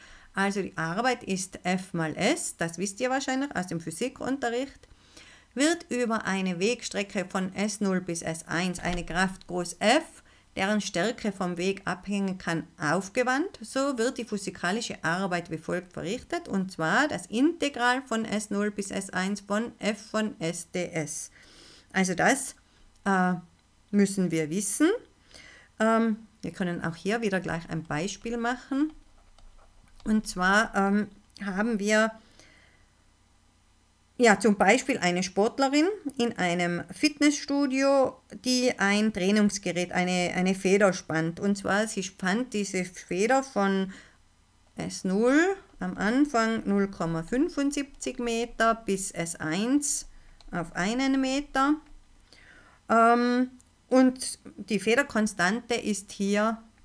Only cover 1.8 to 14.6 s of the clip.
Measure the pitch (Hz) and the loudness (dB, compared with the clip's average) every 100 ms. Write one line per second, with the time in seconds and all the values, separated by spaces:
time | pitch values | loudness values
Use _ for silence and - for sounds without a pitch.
1.8 | 185 170 160 156 196 311 - - 165 170 | -2 -4 -4 0 0 0 -2 -4 -6 -4
2.8 | 202 - 254 262 269 262 269 - 185 170 | -6 -4 -2 -2 -2 -2 -2 -4 -4 -6
3.8 | 165 - 247 - - 269 240 233 277 - | -6 -6 -6 -6 -6 -2 -2 -2 -6 -10
4.8 | - - _ - - - _ 240 302 339 | -20 -20 _ -20 -20 -20 _ 2 2 2
5.8 | - 247 240 220 - 190 190 180 202 240 | -2 -2 0 -2 -2 -2 -2 0 0 0
6.8 | - 196 202 208 185 196 185 - 208 - | -4 -6 -4 -4 -4 -4 -4 -2 -4 -2
7.8 | 196 185 180 165 165 165 - 156 180 180 | 0 0 -2 -6 -6 -8 -6 -2 -2 -2
8.8 | - 170 165 170 190 190 - 180 175 - | -4 -4 -4 -2 -2 -2 -8 -6 -6 0
9.8 | 208 285 320 - - _ _ - 190 214 | 4 4 2 -12 -20 _ _ -4 0 0
10.8 | - 170 202 226 214 190 180 175 185 196 | -2 -2 -2 0 -4 -2 -4 -2 -2 -2
11.8 | - 180 190 202 196 185 - 165 151 - | -4 -8 -4 -2 -2 -4 -2 -4 -4 -6
12.8 | 147 175 190 254 247 262 381 - 220 262 | -2 0 0 -2 0 0 -2 -6 -6 -2
13.8 | 277 262 233 262 226 202 185 180 | -2 0 -2 -2 -6 -6 -6 -4